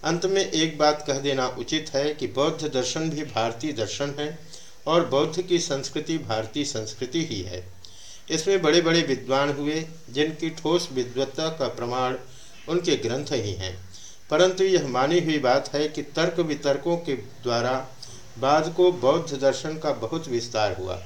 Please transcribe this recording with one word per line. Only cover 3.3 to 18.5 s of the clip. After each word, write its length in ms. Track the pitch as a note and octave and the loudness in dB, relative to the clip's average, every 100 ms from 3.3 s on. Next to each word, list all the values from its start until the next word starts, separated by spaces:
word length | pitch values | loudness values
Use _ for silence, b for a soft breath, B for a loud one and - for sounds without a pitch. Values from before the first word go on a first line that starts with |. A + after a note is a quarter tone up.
| A#2 A#2 A#2 D#3 | 0 0 -2 -6
दर्शन 420 | A#2 G#2+ - C#3+ C#3 | -2 -4 -2 -4 -4
है 200 | D3 D#3+ B B B B - | -6 -8 B B B B 2
और 180 | E3 D#3 | 2 4
बौद्ध 360 | C3 D#3 E3 | 2 2 0
की 180 | F3+ F3 | 0 0
संस्कृति 580 | - C#3 C3 D3+ D3 D#3+ | 2 -4 -2 -6 -4 -4
भारतीय 480 | A#2 A2 A2+ D3 C#3+ | -2 -2 -2 -4 -4
संस्कृति 600 | A2+ G#2+ - B2+ E3+ D#3+ | -4 -6 -6 -4 -2 -2
ही 160 | G#2+ | -4
है। 320 | F#2 F2+ F2+ - B B B B B | -6 -8 -10 -14 B B B B B
इसमें 320 | D#3+ F3+ G3 | -2 2 4
बड़े-बड़े 400 | D#3+ E3 E3 E3+ | 6 6 6 4
विद्वान 520 | C#3+ B2+ A2 C3+ C#3+ | 4 0 0 2 2
हुए 340 | C#3 D3 D#3 D#3+ - - | 0 0 -2 -4 -12 -8
जिनकी 400 | B2+ D#3 D#3+ E3 | 0 0 0 -6
ठोस 400 | D#3 D#3 F3 - | -2 2 2 2
विद्वत्ता 580 | C3 A#2+ A#2+ C3+ - D#3+ | -2 -2 -2 -2 -2 -4
का 180 | D#3+ B2+ | -2 -4
प्रमाण 480 | A2+ A#2+ B2 C3 C3+ - B B B - | -2 -4 0 0 -2 -8 B B B -2
उनके 260 | E3+ E3+ C#3 | 0 2 2
ग्रंथ 300 | - C3 D3 | 2 -2 -2
ही 220 | C#3 G2+ | -2 -2
हैं, 360 | F2+ F#2+ F2 - B B B - | -4 -6 -8 -12 B B B -2
परंतु 320 | D3+ F#3 F#3 | 6 6 6
यह 240 | F#3+ F3+ C#3 | 4 4 4
मानी 320 | B2 C#3 F3 | 2 4 4
हुई 200 | E3 D3+ | 4 2
बात 340 | B2+ C3+ - | 4 4 2
है 140 | D3 D3+ | -2 -2
कि 140 | D3+ | -2
तर्क 380 | C#3+ - E3+ F3 | -4 0 0 2
वितर्कों 580 | E3 C#3+ C#3+ C#3 - - | 0 0 2 2 2 0
के 160 | E3+ | 0
द्वारा 720 | B2+ G#2 - B2 A#2 B2 C3 C3 - B B B - | -4 -6 -6 -2 0 2 0 -4 -12 B B B -2
बाद 340 | B2+ | 4